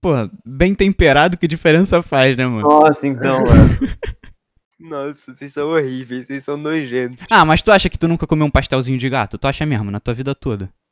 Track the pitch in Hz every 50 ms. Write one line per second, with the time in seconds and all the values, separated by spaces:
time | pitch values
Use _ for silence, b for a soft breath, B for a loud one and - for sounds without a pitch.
0 | - 185 151 127 110 95 - - _ 117 131 135 175 185 202 - 202 196 190 -
1 | 180 156 135 143 151 175 175 - - 160 151 165 - 165 156 165 190 190 - 175
2 | 170 - - 139 131 135 131 120 127 127 120 110 104 147 151 151 151 156 147 147
3 | - 143 135 120 131 135 135 131 131 120 120 - - - - - 269 - - -
4 | - - - _ - - - _ _ _ _ _ _ _ _ _ 165 165 156 143
5 | 139 147 147 147 _ - 127 _ 143 143 139 147 143 151 165 160 147 131 127 127
6 | 131 117 123 127 123 _ 139 139 135 - 143 147 151 151 160 160 147 127 120 127
7 | 127 123 127 - - - 226 202 165 156 160 175 - - 208 196 - 185 - -
8 | - 165 170 165 - - 165 156 151 147 - 135 135 - - 131 127 123 131 127
9 | 117 135 139 131 107 95 - 104 - 143 135 - 156 151 143 107 107 101 98 104
10 | _ - 120 117 135 139 139 _ - 139 113 101 95 92 _ _ _ _